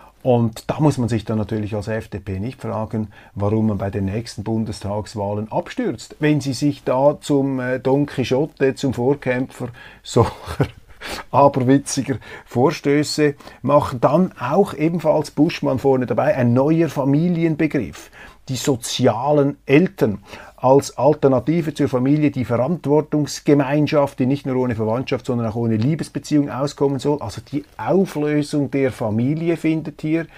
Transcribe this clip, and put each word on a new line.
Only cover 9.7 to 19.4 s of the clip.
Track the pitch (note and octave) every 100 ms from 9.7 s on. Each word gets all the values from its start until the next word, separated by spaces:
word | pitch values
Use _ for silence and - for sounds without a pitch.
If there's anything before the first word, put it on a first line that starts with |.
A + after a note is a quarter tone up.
| - - -
solcher | - B2+ G2 - - - - - -
<laughs> | - - - -
aberwitziger | B2+ C#3+ C#3 A#2+ C#3 C#3 - B2 A#2 - - -
Vorstöße | A#2+ C#3 D3+ D3 C#3+ D3 - D3 C#3 - -
machen. | B2 D3 - B2
Dann | C#3+ D3+ F3+ -
auch | B2+ E3 G3
ebenfalls | - D#3 E3+ D#3+ D3 D3+
Buschmann | - D#3+ - C#3+ C3
vorne | C#3 C3 B2
dabei, | A2+ B2+ -
ein | A#2+
neuer | A#2+ C#3+ E3 E3
Familienbegriff, | D3 C3+ C#3+ F3 E3 E3 D#3 D#3+ D3 F2 D2 - - - - -
die |
sozialen | B2+ - B2 - - B2 G#2+ C#3 D3+